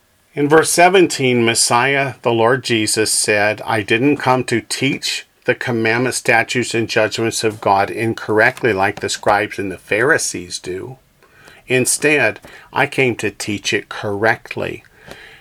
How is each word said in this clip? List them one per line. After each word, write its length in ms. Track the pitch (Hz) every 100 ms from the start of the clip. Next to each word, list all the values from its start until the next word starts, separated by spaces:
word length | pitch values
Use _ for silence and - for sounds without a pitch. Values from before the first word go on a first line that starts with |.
| _ _ _
In 140 | 143 143
verse 240 | 160 151
seventeen, 720 | 175 180 190 165 - 127 123 117
Messiah, 720 | 117 - 120 131 139 139 -
the 120 | 127
Lord 300 | 117 113 131
Jesus, 480 | 120 113 107 113 107
said, 500 | - - 104 104 107 -
"I 160 | 113
didn't 360 | 101 113 143 143
come 260 | 131 127 -
to 160 | 117
teach 640 | - - 135 - - - - _ -
the 100 | 123
commandments, 600 | - 117 113 117 127 -
statutes, 560 | - 113 113 127 110
and 160 | 117 110
judgments 540 | 117 107 - 113 -
of 180 | 110 107
God 280 | 107 98 101
incorrectly 840 | 104 113 110 - 107 120 - 123
like 260 | 95 98 -
the 100 | 104
scribes 480 | - 113 104 107 -
and 140 | 101
the 60 | 87
Pharisees 800 | - 104 135 156 - - 87 -
do. 380 | 92 92 110 131 _ _ _ _ - - -
Instead, 720 | 127 - - 147 147 107 98 - - -
I 140 | 120 139
came 300 | - 127 107
to 160 | 107
teach 420 | - - 101 -
it 160 | 107 -
correctly 920 | - 107 101 110 120 - - 98 - - _ - - - -